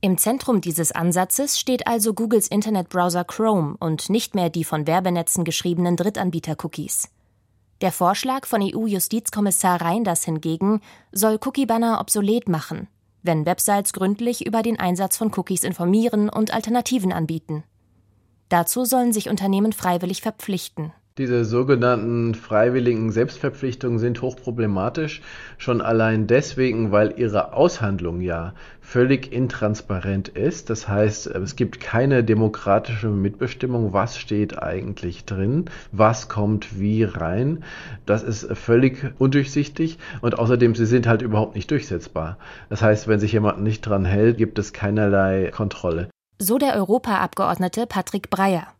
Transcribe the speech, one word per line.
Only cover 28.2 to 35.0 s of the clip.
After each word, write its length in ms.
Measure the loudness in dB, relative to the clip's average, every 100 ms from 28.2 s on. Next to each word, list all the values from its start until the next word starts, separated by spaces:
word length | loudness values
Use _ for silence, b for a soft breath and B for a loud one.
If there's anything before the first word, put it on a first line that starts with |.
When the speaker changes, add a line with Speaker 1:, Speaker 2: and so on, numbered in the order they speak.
Speaker 2:
ja 320 | -4 -4 -6 -12 B B
völlig 520 | -4 2 4 2 0
intransparent 960 | -4 -4 -2 -2 -2 -4 -4 -2 -2 -4
ist. 440 | -2 -2 -2 -6
Das 180 | -6 -2
heißt, 400 | 2 2 0 -6
es 260 | -6 -6
gibt 240 | -2 -2 -2
keine 460 | -4 0 4 4
demokratische 840 | 4 4 4 0 2 2 2 -4 -2
Mitbestimmung, 840 | 0 0 -2 -6 -4 -2 0 0
was 260 | 0 0 -4
steht 420 | -4 -2 -2 -2
eigentlich 640 | -6 -6 -6 -8